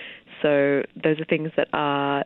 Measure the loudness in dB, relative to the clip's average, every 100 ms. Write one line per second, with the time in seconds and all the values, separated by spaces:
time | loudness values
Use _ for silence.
0 | -16 -20 -18 -2 2 4 4 0 -2 -2
1 | 0 0 0 -2 0 -2 -2 0 0 0
2 | 0 -2